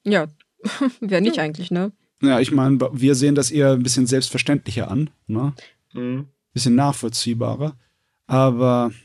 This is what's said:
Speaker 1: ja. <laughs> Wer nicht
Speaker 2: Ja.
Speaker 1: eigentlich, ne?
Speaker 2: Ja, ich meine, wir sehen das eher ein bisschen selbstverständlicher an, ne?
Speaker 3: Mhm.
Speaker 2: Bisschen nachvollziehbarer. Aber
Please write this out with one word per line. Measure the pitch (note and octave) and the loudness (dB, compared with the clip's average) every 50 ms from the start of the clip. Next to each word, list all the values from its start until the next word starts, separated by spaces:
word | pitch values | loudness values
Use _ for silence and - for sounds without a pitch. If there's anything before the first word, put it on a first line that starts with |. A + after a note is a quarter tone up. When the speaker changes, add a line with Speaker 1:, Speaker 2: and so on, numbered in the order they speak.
| _ | _
Speaker 1:
ja. | G#3 G#3 F3+ D3+ D3+ - _ _ _ _ _ - | 0 0 0 0 -2 -8 _ _ _ _ _ -10
<laughs> | G#3+ - - C#4+ B3+ - _ | -10 -4 -2 -2 -2 -2 _
Wer | A#3 G3 F#3+ E3+ | -4 -2 0 2
nicht | G3+ A#3 D#4+ | 2 2 0
Speaker 2:
Ja. | E3 D#3 | 0 -4
Speaker 1:
eigentlich, | D3+ D#3 D#3 F3+ - | -4 -6 -8 -6 -4
ne? | F3+ F3 F#3+ G#3 - _ _ _ _ _ | -2 -2 -2 -4 -8 _ _ _ _ _
Speaker 2:
Ja, | C#3 C#3 B2+ A#2 | 2 2 4 2
ich | C3 - | 2 2
meine, | D3+ C3+ C3 C3+ C#3 B2 B2+ B2+ D3 | 2 2 4 2 2 2 0 -2 -2
wir | A#2 C3 C#3 C#3+ | 2 2 2 4
sehen | B2 C#3 C#3+ C#3+ | 4 2 2 2
das | C#3+ C3 - | 2 0 0
eher | D#3 D3 C#3 C3+ | 0 2 4 4
ein | C3+ B2 B2 | 4 2 0
bisschen | B2 - C3+ B2+ | 0 0 0 2
selbstverständlicher | A#2+ C3+ C3 B2+ - - B2 - - - C#3 - G#2+ - B2 F2+ - | 2 0 0 -2 -2 -4 -4 0 0 -2 -2 -2 -6 -6 -6 -6 -2
an, | - C3+ D#3 D3 - _ _ | -2 -2 -2 -4 -6 _ _
ne? | - A2 A2 C3 C#3+ C3+ - - - _ _ _ _ - | -6 -4 -2 -2 -4 -6 -8 -18 -20 _ _ _ _ -10
Speaker 3:
Mhm. | B2 B2 B2 B2+ C3+ C#3+ C#3 _ _ _ _ _ | -8 -6 -6 -6 -8 -8 -12 _ _ _ _ _
Speaker 2:
Bisschen | B2+ B2+ B2 A#2+ | -2 0 2 2
nachvollziehbarer. | B2 C#3+ C#3+ C3+ - - A2+ A#2+ - - A#2+ A#2 A#2 A2+ A2+ A2+ B2+ C#3+ D#3+ - _ _ _ _ _ _ _ _ _ _ | 4 2 0 0 -2 -6 -6 -6 -4 -4 -4 -4 -4 -4 -4 -4 -4 -6 -8 -8 _ _ _ _ _ _ _ _ _ _
Aber | - C3+ C3 C3+ C3+ A#2+ A#2+ B2+ B2+ B2 A#2+ A#2+ A#2 A2+ - | -2 2 2 4 4 2 2 2 2 2 0 0 -4 -6 -10